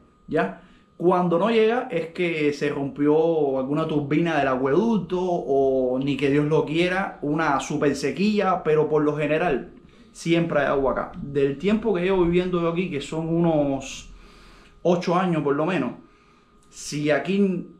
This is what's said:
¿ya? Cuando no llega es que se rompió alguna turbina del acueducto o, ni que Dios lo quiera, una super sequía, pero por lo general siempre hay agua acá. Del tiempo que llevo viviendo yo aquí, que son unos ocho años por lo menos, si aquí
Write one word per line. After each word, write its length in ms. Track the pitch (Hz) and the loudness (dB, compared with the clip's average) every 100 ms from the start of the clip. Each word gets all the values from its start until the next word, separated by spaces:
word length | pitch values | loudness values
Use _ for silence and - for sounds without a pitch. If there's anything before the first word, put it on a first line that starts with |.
| _ _ - | _ _ -4
¿ya? 340 | 156 190 - - - _ - | -2 -2 -4 -18 -20 _ -2
Cuando 440 | 170 180 175 - | 2 2 2 2
no 100 | 214 | 2
llega 380 | 226 220 247 269 | 2 2 2 -2
es 180 | 170 165 | -6 -6
que 460 | - 170 156 147 | -4 -2 0 0
se 160 | 147 147 | 0 -2
rompió 920 | 143 139 143 147 156 165 160 143 131 | -2 -6 0 2 4 4 2 0 0
alguna 280 | 131 151 156 | -2 -2 -2
turbina 500 | 151 135 156 170 156 | -2 0 0 2 2
del 100 | 135 | 2
acueducto 720 | 127 135 151 233 214 - 180 | 2 2 2 2 0 -2 -2
o, 800 | 180 175 - 135 135 131 127 127 | -2 -2 0 2 2 2 0 0
ni 160 | 139 131 | -2 0
que 120 | 143 | 2
Dios 160 | 147 147 | 2 2
lo 200 | 156 156 | 2 2
quiera, 540 | 156 180 185 196 - | 0 0 0 -4 -6
una 380 | 143 156 156 135 | -4 0 0 0
super 360 | - 147 147 131 | -2 -2 0 0
sequía, 680 | 143 123 208 208 190 175 | -2 0 0 2 2 0
pero 240 | 160 156 143 | 2 2 2
por 160 | 151 | 2
lo 140 | 151 147 | 0 0
general 560 | 147 156 180 127 - - - - - | 0 0 0 -2 -6 -18 -20 -20 -20
siempre 480 | - 165 170 160 147 | -8 0 2 2 0
hay 80 | 139 | 0
agua 240 | 143 131 | 0 0
acá. 200 | - - - | -2 -4 -8
Del 380 | 143 139 139 135 | -6 0 0 0
tiempo 360 | 185 214 226 | 0 0 0
que 80 | 180 | 0
llevo 220 | 180 190 | 0 2
viviendo 380 | 170 175 180 175 | 2 2 0 0
yo 80 | 170 | 0
aquí, 200 | 170 180 | -2 -4
que 100 | 143 | -6
son 280 | - 160 165 | -6 -6 -2
unos 840 | 170 165 151 143 135 - - - - - - - - - - | 2 2 2 0 -2 -6 -14 -16 -20 -20 -20 -20 -20 -20 -4
ocho 320 | 165 175 180 175 | 0 0 2 0
años 260 | 185 160 | 0 0
por 140 | 139 143 | 0 0
lo 100 | 160 | 0
menos, 280 | 175 120 - - _ _ _ _ _ _ | -2 -4 -6 -16 _ _ _ _ _ _
si 400 | - - 143 147 | -18 -10 -4 0
aquí 580 | 143 165 196 196 175 - - | 0 2 2 2 0 -6 -14